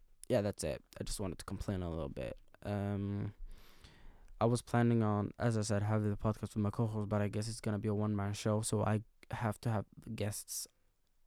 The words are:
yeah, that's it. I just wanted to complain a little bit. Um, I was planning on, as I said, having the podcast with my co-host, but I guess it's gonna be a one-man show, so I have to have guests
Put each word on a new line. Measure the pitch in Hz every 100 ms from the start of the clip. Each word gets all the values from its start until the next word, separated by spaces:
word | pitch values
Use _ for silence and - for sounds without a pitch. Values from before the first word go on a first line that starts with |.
| - - -
yeah, | 110
that's | 101 -
it. | 78 62 - -
I |
just | - -
wanted | 98 -
to |
complain | - 95 - 95
a | 87
little | 80 69
bit. | 65 60 - - -
Um, | - 101 101 101 101 101 107 - - - - - - - - - - -
I | 113
was | 120
planning | - 120 117 117
on, | 107 104 104 -
as | 120 110
I |
said, | 104 101
having | 107 110 104
the | 101
podcast | 110 - 107
with | 110
my | 104
co-host, | - 113 110 104
but | 104
I | 101
guess | 104 110
it's | 107
gonna | 113 104
be | 107
a |
one-man | 104 107 101 101
show, | 101 110 107
so | 110 107
I | 101 107 - _ -
have | - 110 -
to | 120
have | 107 - - -
guests | 107 104 - - - - _ _ _ _ _